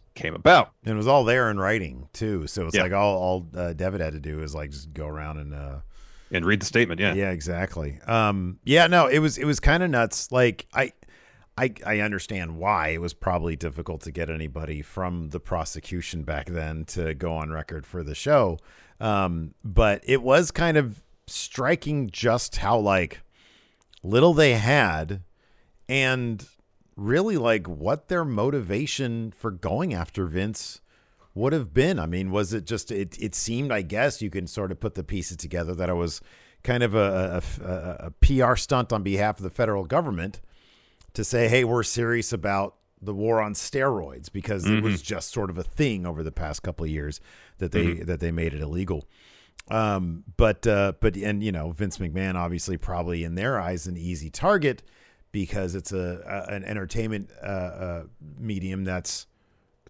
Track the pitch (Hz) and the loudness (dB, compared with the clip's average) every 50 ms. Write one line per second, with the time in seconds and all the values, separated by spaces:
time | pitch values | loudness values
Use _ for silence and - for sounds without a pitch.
0 | _ _ - - - 80 80 87 - 160 180 143 110 - _ _ - 110 110 107 | _ _ -12 -8 -8 -6 -2 4 6 8 8 8 6 2 _ _ -6 -4 -2 0
1 | 104 127 139 143 120 113 120 131 123 110 104 98 95 98 110 110 92 71 62 64 | 4 6 6 6 6 6 4 4 4 2 0 0 0 0 0 0 -2 -6 -8 -12
2 | 71 - - - 113 107 101 87 76 73 - 104 90 80 78 95 92 90 95 101 | -14 -14 -8 -6 -4 -2 -2 -2 -4 -4 -4 -4 -2 0 2 2 2 2 2 2
3 | 104 104 98 92 90 92 92 92 87 80 90 92 87 85 82 76 90 92 98 98 | 2 2 2 2 0 0 0 -2 -4 -8 -8 -6 -4 -4 -4 -2 -2 -2 -2 -2
4 | 82 78 76 76 69 76 76 78 78 73 71 76 76 71 71 69 71 76 76 80 | -4 -4 -4 -6 -8 -8 -6 -6 -6 -6 -8 -8 -8 -10 -10 -14 -14 -12 -10 -10
5 | 76 76 76 76 76 76 76 76 73 71 73 71 71 69 69 69 - - - - | -8 -8 -8 -8 -8 -8 -8 -8 -8 -10 -10 -10 -8 -10 -10 -10 -12 -14 -16 -18
6 | - - - - - - - 90 82 92 107 101 - - - 117 120 87 85 85 | -20 -20 -20 -20 -10 -4 -2 0 2 2 2 2 0 2 2 2 4 2 2 0
7 | 101 98 85 98 101 95 90 82 73 87 87 85 95 92 - 82 76 71 71 - | 2 2 2 2 0 0 -2 -4 -4 -4 -4 -2 -4 -4 -4 -6 -6 -6 -8 -8
8 | - - 117 113 110 104 101 98 90 90 90 - - 123 143 165 170 160 180 175 | -4 0 2 2 2 2 2 0 -2 -4 -6 -4 2 6 6 8 8 8 8 6
9 | 151 131 135 156 156 151 - - - 151 143 - - 143 151 170 185 175 139 120 | 6 6 6 4 4 2 0 0 0 0 2 4 4 4 6 4 4 2 4 4
10 | 113 104 - - - - 123 127 123 117 95 - - _ - 135 135 127 - - | 2 2 0 -4 -4 0 4 4 4 4 4 0 -8 _ -2 0 0 -2 -2 -12
11 | - - - - - _ _ - _ _ - - 131 131 104 - - 95 107 104 | -20 -20 -20 -20 -20 _ _ -20 _ _ -4 -2 -2 -2 -2 -4 -4 -2 0 0
12 | 104 107 104 92 - - 107 95 87 82 80 80 90 101 104 87 78 78 80 82 | 0 0 -2 -4 -6 -6 -6 -6 -6 -6 -6 -2 0 2 2 2 2 0 0 -2
13 | 87 85 - - - 95 90 87 82 85 80 69 85 80 71 82 82 - 82 78 | -4 -6 -6 -4 -2 0 0 0 0 -2 -4 -4 -6 -6 -6 -6 -8 -8 -8 -8
14 | - 82 73 85 82 78 80 78 78 76 65 80 78 76 78 73 71 - - 95 | -10 -10 -6 -6 -4 -4 -4 -6 -6 -8 -8 -8 -8 -6 -6 -8 -8 -8 -6 -6
15 | 92 90 87 85 80 76 76 85 - - 92 85 80 - - 80 - - 92 87 | -4 -4 -4 -4 -6 -6 -8 -8 -6 -4 -4 -4 -4 -4 -8 -12 -10 -8 -8 -6
16 | - - - 82 73 80 76 71 69 90 87 82 78 78 78 78 78 - - 92 | -6 -6 -6 -6 -6 -4 -6 -6 -6 -6 -6 -4 -4 -4 -6 -6 -8 -6 -6 -4
17 | 82 80 78 69 87 85 82 80 76 76 80 78 76 - 80 78 71 - - 90 | -4 -4 -4 -4 -4 -4 -4 -4 -4 -6 -6 -8 -8 -8 -10 -12 -10 -10 -8 -8
18 | 80 73 76 - - 139 151 139 113 92 80 78 - - - - - _ _ - | -8 -8 -6 -2 2 6 6 6 6 4 0 -4 -8 -16 -20 -20 -20 _ _ -4
19 | 110 110 104 98 95 90 85 82 80 78 - _ - 110 90 - 113 104 101 - | 0 2 2 2 2 2 0 -2 -6 -8 -10 _ -8 0 4 6 6 6 4 2
20 | - - 131 135 120 127 135 165 180 - - - 170 170 156 151 139 117 101 - | 2 2 2 4 6 6 6 6 6 4 2 2 2 4 6 4 4 2 -2 -10
21 | - _ - _ _ - - - - - - - 123 139 175 - - 147 151 143 | -16 _ -20 _ _ -10 -8 -8 -8 -6 -4 0 2 2 2 2 0 -2 -2 0
22 | 131 101 - - 110 117 113 123 - - - - 104 98 117 113 104 101 98 92 | -2 -4 -4 0 2 2 4 2 0 -2 -2 0 2 4 4 4 4 4 4 4
23 | 85 78 - - - - _ _ _ _ _ _ _ _ _ _ _ _ _ - | 2 0 -4 -12 -20 -20 _ _ _ _ _ _ _ _ _ _ _ _ _ -10
24 | - 92 107 123 147 175 160 147 156 139 120 110 101 117 143 147 117 92 80 78 | -2 4 6 8 8 8 8 8 8 6 6 6 4 4 6 6 6 4 2 0
25 | 80 80 101 95 90 - _ _ _ _ _ _ _ _ _ _ - - 127 135 | -2 -4 -6 -8 -10 -14 _ _ _ _ _ _ _ _ _ _ -6 -2 0 2
26 | 135 131 131 127 120 117 113 98 - - _ _ _ _ _ _ _ _ - - | 2 2 2 0 0 -2 -4 -6 -8 -14 _ _ _ _ _ _ _ _ -12 -6
27 | 101 107 127 170 196 226 202 147 117 117 113 107 82 87 85 73 78 101 147 147 | -2 2 2 2 2 2 0 2 4 4 4 2 0 -4 -8 -4 -2 0 -2 -2
28 | _ - 180 175 165 143 120 101 110 139 143 139 104 85 98 113 151 - - - | _ -2 -2 0 0 0 0 0 2 2 0 0 -2 -2 -2 -2 -2 -2 -4 -4
29 | 135 120 117 117 113 110 - - - 113 95 87 - 85 92 127 180 180 117 87 | -2 -2 -2 -4 -6 -8 -8 -8 -6 -6 -6 -4 -4 -2 -2 -2 -2 -2 -2 -4
30 | 82 - - 101 92 82 78 92 98 110 107 - - - - - _ _ _ _ | -6 -4 -4 -4 -2 -2 -2 -2 -2 -2 -4 -6 -10 -12 -14 -16 _ _ _ _
31 | _ _ _ _ _ _ - 98 113 135 156 156 120 78 76 127 139 180 190 127 | _ _ _ _ _ _ -4 -2 0 2 2 0 -2 0 2 4 4 4 2 0
32 | 80 82 87 92 95 95 92 104 101 87 113 107 80 - 113 101 - - 117 98 | -2 -2 -2 -2 -2 0 0 0 0 0 -4 -6 -4 -4 -6 -6 -6 -4 -4 -4
33 | 98 85 - - 110 107 - - - - 117 123 143 139 117 104 92 78 104 107 | -4 -6 -8 -8 -8 -6 -4 -4 -4 -4 -2 -2 -2 -2 -2 -2 -2 -2 -2 0
34 | 135 143 - - 110 98 85 98 90 87 - 110 98 92 95 - - 104 - 95 | 0 0 0 -2 -6 -6 -6 -6 -6 -6 -6 -6 -6 -6 -4 -4 -6 -6 -6 -6
35 | 80 - - 95 85 - 90 78 - 71 87 87 85 85 90 85 90 87 90 87 | -6 -4 -4 -4 -6 -6 -8 -10 -10 -6 -6 -4 -4 -4 -4 -2 -2 0 0 0
36 | 85 82 78 - - - - - - _ _ _ - - 123 123 120 107 101 110 | 0 -2 -4 -8 -12 -18 -20 -20 -20 _ _ _ -2 0 0 2 2 4 4 4
37 | 101 98 95 92 92 90 87 90 - - - - 92 92 92 90 85 90 87 - | 4 4 4 0 0 0 -2 -4 -4 -4 -6 -8 -6 -6 -6 -6 -6 -8 -10 -10
38 | - 85 - - - - 139 131 127 120 127 - - - 139 127 120 - 117 107 | -10 -10 2 6 6 6 8 8 6 4 4 2 0 0 0 0 2 0 0 -2
39 | 92 98 98 98 104 107 101 - 95 90 - - 120 107 104 98 92 82 127 165 | 0 0 0 2 2 0 0 -2 -6 -6 -2 0 0 0 0 -2 -2 0 0 0
40 | 170 139 101 82 85 101 - - - - - - _ _ _ _ _ _ _ _ | 0 0 -2 -4 -4 -6 -8 -12 -16 -18 -20 -20 _ _ _ _ _ _ _ _
41 | - - - - 107 - 120 117 117 113 120 131 123 113 120 120 107 - - 120 | -20 -12 -6 -6 -4 0 2 2 4 4 4 4 4 4 2 2 0 0 -2 -2
42 | 120 117 117 117 110 - 120 90 78 101 98 98 98 104 - _ _ _ _ - | 0 0 0 0 -2 -2 -4 -4 -2 0 0 0 -2 -2 -6 _ _ _ _ -12
43 | - 101 101 98 107 113 117 110 107 107 101 - - - - 139 131 139 120 98 | -10 -8 -4 -2 0 2 2 2 2 0 -4 -6 -6 -4 -2 0 0 2 0 -2
44 | 80 69 65 64 73 - - 101 - 110 104 95 87 101 107 110 107 110 98 85 | -4 -8 -10 -14 -14 -10 -10 -8 -4 -4 -2 0 2 2 2 2 2 0 0 -2
45 | - - 104 95 - - - 120 101 92 85 92 90 - - - 151 135 110 95 | -4 -6 -6 -6 -6 -6 -4 -4 -4 -4 -4 -6 -6 -4 0 0 0 2 0 -2
46 | 87 87 80 78 80 78 - - 82 76 73 - - 90 82 - 85 78 78 76 | -4 -4 -6 -6 -6 -6 -6 -6 -6 -6 -6 -6 -6 -8 -6 -4 -4 -4 -4 -4
47 | 73 76 76 - - - - - - - - - 92 82 - - 85 85 85 80 | -4 -6 -8 -10 -14 -20 -20 -20 -20 -16 -8 -6 -4 -2 0 2 2 2 0 -2
48 | 80 82 87 73 85 82 82 82 82 82 - 73 76 73 78 87 95 90 87 76 | -4 -4 -4 -2 -2 -2 0 0 0 -2 -2 -4 -4 -4 -4 -4 -2 -2 -4 -6
49 | - - _ _ - - - - _ _ _ - - - - 110 110 107 101 95 | -6 -12 _ _ -20 -20 -20 -20 _ _ _ -18 -8 -2 0 0 2 2 2 0
50 | 90 85 82 85 - - - - 117 110 104 - - 113 104 101 98 98 87 - | 0 -2 -4 -6 -10 -2 4 6 6 6 6 4 2 2 4 4 4 2 0 2
51 | - 110 92 98 101 104 104 101 107 107 92 85 76 82 82 78 104 92 - - | 0 0 0 0 -2 -2 -2 0 -2 -2 -2 -2 -4 -4 -4 -4 -4 -4 -4 -4
52 | 95 82 76 95 95 95 90 87 87 85 90 82 - - 92 82 - - 90 87 | -6 -4 -2 -2 -2 -2 -2 -2 -2 -2 -4 -4 -4 -4 -6 -4 -4 -4 -4 -4
53 | 85 87 87 85 82 82 85 92 104 131 135 104 87 87 92 85 - 92 87 85 | -4 -2 -2 -4 -4 -4 -4 -2 -2 -2 -2 -2 -2 -2 -4 -4 -6 -8 -8 -6
54 | 82 90 90 76 76 80 - - - 185 208 185 151 139 123 - - - _ _ | -6 -6 -6 -6 -8 -10 -6 0 2 2 4 4 2 0 0 -2 -8 -20 _ _
55 | _ _ _ _ _ _ - 104 92 - 101 101 95 87 87 95 87 - 98 92 | _ _ _ _ _ _ -6 -4 -4 -4 -2 -4 -4 -4 -4 -6 -8 -6 -4 -4
56 | 90 87 87 87 - 95 95 101 - - 101 98 95 - 107 104 95 87 - 117 | -4 -4 -6 -8 -8 -8 -8 -8 -8 -8 -10 -8 -8 -8 -8 -6 -6 -4 -4 -2
57 | 110 110 110 101 98 - - - - 101 98 95 90 90 90 90 92 90 85 85 | -2 -2 -4 -6 -8 -10 -14 -12 -8 -6 -6 -4 -6 -6 -8 -8 -8 -8 -8 -8
58 | 80 - - - 76 76 71 - 110 110 104 95 92 95 95 95 95 95 92 90 | -10 -14 -18 -20 -20 -18 -14 -10 -6 -6 -4 -4 -4 -4 -4 -4 -2 -2 -4 -4
59 | - - - - - _ _ _ _ _ _ _ _ _ _ _ _ | -4 -6 -8 -8 -10 _ _ _ _ _ _ _ _ _ _ _ _